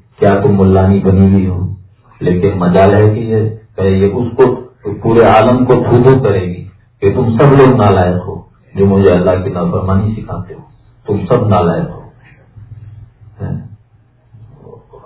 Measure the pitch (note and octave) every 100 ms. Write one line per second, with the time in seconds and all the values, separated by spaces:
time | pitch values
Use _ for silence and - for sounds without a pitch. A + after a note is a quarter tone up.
0 | _ _ G2+ G2+ G#2 G2 F#2+ F#2+ F#2+ G2
1 | F#2+ F#2 G2 G2 F#2 F#2 F#2+ - - _
2 | _ _ D3 F3 G2 F2+ F2 F2+ G2 G2+
3 | G#2+ G#2+ A2+ A2 G2+ - - - F#2+ F#2+
4 | G2+ - A#2+ - B2+ - - _ G#2+ -
5 | A2+ A2+ A2 A2 A2+ B2+ B2+ B2 - -
6 | B2+ - G#2+ G2 F2+ - - - _ _
7 | G2 A#2+ A2+ A2+ C#3 C#3 B2+ A#2 G#2 F#2
8 | F2+ F2+ - - - _ _ G2 G2 G2
9 | F#2+ F2+ F2+ F2+ F2+ F2 F2 F#2 F#2 G2
10 | A2 - - - - - - _ _ _
11 | - - - A#2 G2+ F#2 F2 G#2+ D3 -
12 | - _ - _ _ - - - - -
13 | - _ - - F#2+ - - - _ _
14 | _ _ _ - - - - - _ -